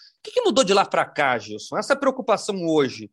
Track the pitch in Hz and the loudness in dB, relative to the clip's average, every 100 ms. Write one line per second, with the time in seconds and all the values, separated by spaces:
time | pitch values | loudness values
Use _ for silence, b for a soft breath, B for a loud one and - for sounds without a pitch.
0 | b b - 494 453 254 190 196 180 175 | b b -4 0 2 2 4 4 2 0
1 | 151 - 143 120 104 104 - 165 208 285 | -2 0 0 0 -4 -12 -8 -6 -2 0
2 | 269 262 208 196 - 196 165 156 135 110 | 0 -2 0 -2 -2 -4 0 2 0 -2
3 | 104 | -14